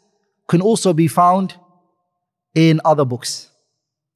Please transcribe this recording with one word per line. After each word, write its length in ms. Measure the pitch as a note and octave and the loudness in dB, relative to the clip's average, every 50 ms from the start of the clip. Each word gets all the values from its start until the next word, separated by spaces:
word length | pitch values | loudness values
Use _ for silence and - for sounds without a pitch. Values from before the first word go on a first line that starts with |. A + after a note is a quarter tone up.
| _ _ _ _ _ _ _ _ _ | _ _ _ _ _ _ _ _ _
can 140 | - E3+ E3+ | -2 0 0
also 320 | F#3 A3 A3+ - - F#3+ E3 | 2 0 0 0 0 0 0
be 140 | D#3 E3 | 0 0
found 480 | D3 - F3 F3 F3 F#3 G3 F#3+ F3 - - _ _ _ _ _ _ _ _ _ _ _ _ _ _ _ _ _ _ - | 0 0 2 2 2 2 0 -2 -6 -10 -16 _ _ _ _ _ _ _ _ _ _ _ _ _ _ _ _ _ _ -2
in 260 | D#3+ E3 D#3+ D#3+ D#3+ - | 2 2 2 2 2 0
other 200 | D#3+ D#3 D3 C#3+ | 0 0 0 0
books 440 | B2 B2 A#2 - - - - - _ _ _ _ _ _ _ _ _ _ _ _ _ _ | -2 -4 -8 -10 -12 -12 -14 -16 _ _ _ _ _ _ _ _ _ _ _ _ _ _